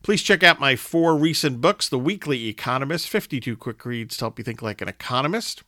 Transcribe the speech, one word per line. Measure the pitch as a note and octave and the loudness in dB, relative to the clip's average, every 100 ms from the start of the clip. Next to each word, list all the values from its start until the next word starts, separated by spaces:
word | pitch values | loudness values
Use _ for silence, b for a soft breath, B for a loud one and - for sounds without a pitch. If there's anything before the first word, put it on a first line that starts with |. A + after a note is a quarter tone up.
Please | - G#3 | 2 0
check | - F#3+ | 4 6
out | F3+ D#3+ | 6 6
my | C#3 B2+ | 2 2
four | - E3+ E3 D#3 | 0 2 4 4
recent | D#3+ D3 D3+ A#2+ | 4 2 -2 2
books, | E3 - - | 2 2 -2
The | C3 | 0
Weekly | C3+ G3+ D3 C3 A2+ | -2 -4 -2 -2 -2
Economist, | G#2 B2 B2+ C3+ E3 - | -6 -4 -2 -2 -4 -2
fifty-two | G#3+ - C3+ B2 A2+ | -4 -2 -6 -4 -6
quick | - A2 B2 | -8 -10 -8
reads | A#2 A2+ - | -8 -6 -6
to | A2+ | -6
help | A#2 | -6
you | |
think | A#2 A2+ | -10 -6
like | A2 G2+ | -6 -6
an | G2 | -8
economist. | - - B2 D3 A3 - - | -8 -4 -2 0 -2 -6 -12